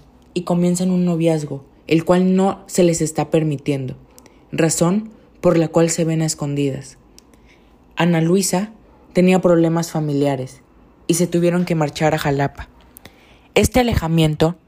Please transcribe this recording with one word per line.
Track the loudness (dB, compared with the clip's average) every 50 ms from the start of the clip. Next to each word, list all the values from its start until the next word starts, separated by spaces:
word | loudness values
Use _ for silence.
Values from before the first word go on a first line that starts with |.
| -18 -20 _ -20 _ _ -8 -8
y |
comienzan | -4 -2 0 0 2 0 0 0 -2 -2
un | 0 0 0
noviazgo, | 0 0 0 0 0 0 0 -2 -6 -10 -12 -14 -18 _ _ _ 0
el | 0 0 2
cual | 2 2 2 4 2 2
no | 2 2 0 -2 -4 -10
se | -6 0 2 2
les | 2 2 0
está | -2 -4 -2 -4 -4 0
permitiendo, | 0 0 0 0 -4 -4 -4 -4 -4 -4 -6 -10 -12 -14 -18 _ -20 -20 -20 -20 _ _ _ -10
razón | -2 -2 0 0 0 0 0 0 0 -2 -4 -8 -16 -20 -20 _ _ -2
por | 0 2 2 2
la | 0
cual | 2 2 2 2 2
se | 0 -2 -2
ven | -2 -2 -2
a | -2
escondidas. | -4 -4 -6 -6 -6 -4 -2 -2 -4 -4 -6 -12 -16 -20 -20 _ _ -20 -20 _ _ _ _ _ _ _ _ _ _ _ _ _ _ -4
Ana | -2 0 2 2 2
Luisa | 2 2 2 0 0 0 -2 -4 -4 -6 -10 -20 _ -20 -20 _ -14 _
tenía | 0 2 4 4 4 4
problemas | 4 4 4 4 4 2 2 -2 -4 -4
familiares | -4 -4 -4 -2 -2 0 0 0 -2 -4 -6 -10 -14 -20 _ _ _ _ _ _ _ _ _ -4
y | -2
se | 0 0
tuvieron | 0 0 0 0 2 0 0 -2
que | -2 -2
marchar | -2 -2 -4 -2 -2 -2 0 0
a | 0
Jalapa. | -2 -2 -2 -2 -2 -4 -6 -10 -18 -18 -20 -20 -20 _ -20 -20 -20 -20 _ _ -20 -20 -20 -20 _ _ 0
Este | 0 0 2 2 2
alejamiento | 2 2 0 -2 0 0 2 2 2 2 2 0 0 0 -2 -4 _